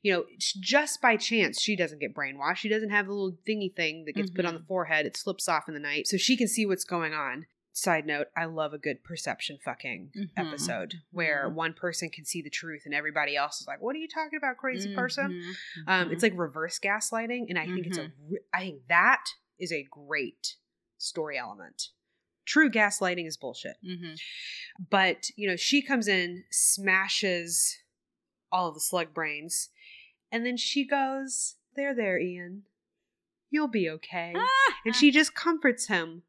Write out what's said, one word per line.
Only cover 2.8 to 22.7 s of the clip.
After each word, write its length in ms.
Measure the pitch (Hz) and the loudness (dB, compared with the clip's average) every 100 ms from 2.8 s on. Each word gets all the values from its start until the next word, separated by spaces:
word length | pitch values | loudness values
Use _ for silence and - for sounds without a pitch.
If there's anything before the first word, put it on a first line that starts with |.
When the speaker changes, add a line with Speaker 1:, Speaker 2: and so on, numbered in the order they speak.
| 220 | 2
Speaker 1:
have 160 | 208 196 | 0 0
the 60 | |
little 240 | 202 190 170 - | -2 -4 -4 -4
thingy 260 | 214 190 | -2 -2
thing 300 | - 160 160 151 | 0 -2 -2 -6
that 100 | 170 | -4
gets 140 | 196 | -2
put 160 | 180 175 | 0 -2
on 80 | |
the 60 | 165 | -2
Speaker 2:
Mm-hmm. 80 | 165 | -4
Speaker 1:
forehead. 380 | 185 160 156 151 | -2 2 2 2
It 100 | - | -2
slips 300 | - 190 - | -6 -4 0
off 200 | 160 - | 0 0
in 40 | |
the 60 | 151 | -8
night. 280 | 147 147 - | -4 -4 -2
So 100 | 190 | 0
she 180 | - 254 | 2 2
can 120 | 220 | 2
see 160 | 226 202 | 2 0
what's 180 | 180 | 0
going 300 | - 175 160 | -2 -2 -2
on. 320 | 156 139 127 165 _ _ - | -2 -4 -6 -12 _ _ -4
Side 300 | 190 160 151 | 2 2 0
note, 220 | 147 147 - | -2 -2 -4
I 80 | 165 | -4
love 280 | 160 151 | -2 -4
a 40 | 151 | -2
good 260 | 151 135 | -6 -6
perception 540 | - 165 - - - 143 - | -8 -8 -6 -4 -8 -8 -8
fucking 460 | 120 135 101 95 202 | -8 -8 -8 -10 -8
Speaker 2:
Mm-hmm. 240 | 190 - 160 | -6 -4 -4
Speaker 1:
episode 480 | 143 170 113 90 170 _ | -4 -4 -4 -6 -10 _
where 340 | 175 160 143 139 | -2 0 0 -2
Speaker 2:
Mm-hmm. 80 | 160 | -2
Speaker 1:
one 180 | 165 | -4
person 360 | 160 180 165 165 | -2 -4 -4 -6
can 120 | - | -8
see 180 | 147 175 | -8 -8
the 80 | 147 | -6
truth 340 | - 165 147 147 | -8 -8 -12 -4
and 80 | |
everybody 420 | 143 151 151 143 143 | -2 0 0 0 2
else 240 | 143 - | 0 -4
is 40 | - | -8
like, 140 | 139 | -6
"What 140 | 226 302 | -4 -4
are 40 | |
you 80 | 320 | -6
talking 300 | 320 311 302 | -6 -4 -2
about, 200 | 277 247 | -4 -2
crazy 360 | 269 247 202 | -4 -4 -4
person?" 380 | 196 247 240 196 | -2 -2 0 -2
Speaker 2:
Mm-hmm. 580 | 180 175 185 - 165 156 | -4 -8 -10 -12 -12 0
Speaker 1:
Um, 140 | 185 170 | 2 2
Speaker 2:
Mm-hmm. 80 | |
Speaker 1:
it's 80 | 165 | 4
like 100 | 226 180 | 2 2
reverse 420 | 160 151 165 - | -4 -2 -4 -2
gaslighting. 680 | 196 214 - 226 226 247 233 | -2 0 0 -4 -2 -4 -2
And 80 | 180 | -2
I 80 | 160 | -2
think 220 | 185 165 | -4 -4
it's 100 | 175 | -6
a 40 | |
Speaker 2:
Mm-hmm. 300 | 156 135 147 | -8 -12 -8
Speaker 1:
re-, 60 | 185 _ | -8 _
I 60 | 180 | -4
think 220 | 185 143 123 | -4 -10 2
that 360 | 170 214 269 - - _ _ | 6 6 4 0 -14 _ _
is 140 | 170 | -6
a 160 | 160 139 | -6 -6
great 680 | 147 143 151 120 _ - - _ _ _ _ | -20 -6 -4 -4 _ -10 -10 _ _ _ _
story 360 | - 170 151 135 | -6 -4 -4 -6
element. 540 | 117 101 87 - - _ _ _ _ _ - | -8 -12 -16 -12 -12 _ _ _ _ _ 2
True 240 | 302 | 6
gaslighting 560 | 302 | 6